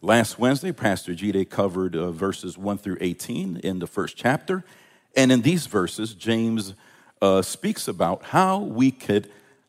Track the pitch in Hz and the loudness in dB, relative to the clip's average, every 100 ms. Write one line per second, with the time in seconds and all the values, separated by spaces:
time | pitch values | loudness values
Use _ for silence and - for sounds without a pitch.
0 | 95 117 113 - 123 139 185 - 110 92 | 4 4 4 0 2 2 -2 -2 -2 -2
1 | - 85 104 98 92 - 98 92 92 82 | -4 -4 0 0 -2 0 -2 0 -2 -2
2 | 87 82 98 - 92 85 98 101 98 90 | -4 -2 -4 -4 -10 -8 -6 -4 -6 -4
3 | 90 - - 80 95 85 95 92 87 101 | -4 -4 -8 -6 -6 -6 -4 -4 -6 -4
4 | 80 - 123 147 - 185 - - _ _ | -6 -2 -2 -2 -2 -6 -6 -20 _ _
5 | _ 135 131 127 135 175 - 104 87 - | _ 2 6 6 4 2 0 -2 -2 -4
6 | 113 95 110 113 113 113 95 98 _ _ | -8 -6 -2 0 0 -2 -6 -14 _ _
7 | _ - 98 95 92 - 208 - - 90 | _ 0 4 4 2 -4 -4 -4 -6 -2
8 | 87 92 - 160 190 190 202 110 131 - | -2 -2 0 2 4 0 -2 2 2 2
9 | - 104 - - _ _ | 0 0 0 -20 _ _